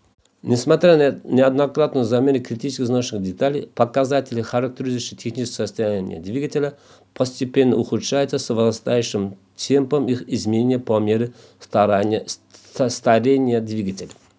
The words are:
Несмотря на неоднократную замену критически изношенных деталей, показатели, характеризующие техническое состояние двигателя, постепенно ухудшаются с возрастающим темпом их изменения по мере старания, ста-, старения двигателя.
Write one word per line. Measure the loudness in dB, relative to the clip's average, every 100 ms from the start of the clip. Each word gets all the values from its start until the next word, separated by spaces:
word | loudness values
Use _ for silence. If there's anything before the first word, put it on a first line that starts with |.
| _ _ _ _
Несмотря | -2 0 2 4 6 6
на | 4 0
неоднократную | 0 4 4 4 0 0 0 0
замену | 0 2 2 2
критически | -2 -6 -6 -4
изношенных | 0 0 -2 -4
деталей, | -6 -2 -2 -2 -4 0
показатели, | 0 2 0 0 -2 -6
характеризующие | -4 -2 -2 -4 -6 -6 -6 -10
техническое | -8 -6 -6 -4 -6
состояние | -2 -2 -2 -4 -8
двигателя, | -8 -6 -4 -2 -4 -6 -20 -20 _
постепенно | -4 -4 -4 -2 2 4 2
ухудшаются | 0 -4 -2 -2 -2 -4
с | -2
возрастающим | 0 0 0 -2 -2 0 -4 -4 -8 _ -10
темпом | 0 2 2 0 0
их | -4 -4
изменения | -4 0 2 2 0
по | 0 0
мере | 2 0 -2 -8 -20 _
старания, | -2 2 4 2 2 -2 -6
ста-, | -14 _ -20 -10 -4 -2
старения | 0 2 4 4 2 2 0
двигателя. | -2 -4 -4 -6 -12 -18 _